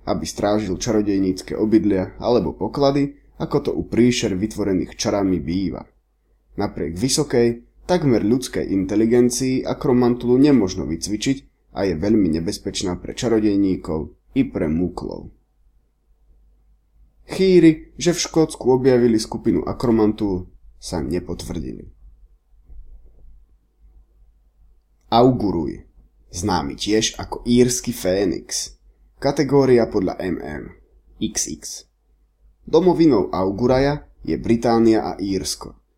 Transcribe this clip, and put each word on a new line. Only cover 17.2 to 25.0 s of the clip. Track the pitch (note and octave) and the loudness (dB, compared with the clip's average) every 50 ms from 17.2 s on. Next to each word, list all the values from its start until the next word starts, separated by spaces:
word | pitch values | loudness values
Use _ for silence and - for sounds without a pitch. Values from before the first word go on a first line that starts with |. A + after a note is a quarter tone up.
| _ | _
Chýry, | - D3+ - F#3+ F#3+ F#3 F3 D#3+ D#3+ D#3 - - - - | -8 -2 0 4 6 6 8 8 8 6 4 -2 -14 -12
že | - C#3 F3 E3 | -2 -2 0 0
v | - | 0
Škótsku | - - - E3 D#3+ D3+ - - - B2 | -4 -2 0 2 0 0 -2 -2 2 2
objavili | C3 B2+ B2+ C3+ B2+ A#2+ A#2+ A#2+ A2+ A2+ | 2 4 4 4 4 6 4 4 2 0
skupinu | - - - A2+ - A#2+ F2+ E2+ - | -2 -4 -8 -4 -2 0 0 0 -2
akromantul, | - - - - A#2+ A2+ A2 G#2+ G#2+ G#2+ - G#2+ G2+ F#2 F2+ F2+ - - - - - - | -4 -4 -2 0 2 2 4 4 2 0 -2 -4 -4 -4 -6 -8 -10 -18 -20 -20 -20 -20
sa | - - - F2+ D#2+ | -18 -12 -8 -6 -6
nepotvrdili. | C#2 C2 F2+ F2 - - F2 - - - F2+ E2 C#2 B1+ G#1+ G1+ - - - _ - - - _ - _ _ _ _ _ _ _ _ - - - - - - - - - - - - - - - _ _ _ _ _ _ _ _ _ _ _ - _ _ _ _ _ _ _ _ _ _ _ _ _ _ _ _ _ _ _ _ | -4 -4 -4 -6 -6 -8 -10 -10 -10 -10 -10 -8 -10 -10 -12 -14 -16 -20 -20 _ -20 -20 -20 _ -20 _ _ _ _ _ _ _ _ -20 -20 -20 -18 -20 -20 -20 -20 -20 -20 -20 -20 -20 -20 -20 _ _ _ _ _ _ _ _ _ _ _ -20 _ _ _ _ _ _ _ _ _ _ _ _ _ _ _ _ _ _ _ _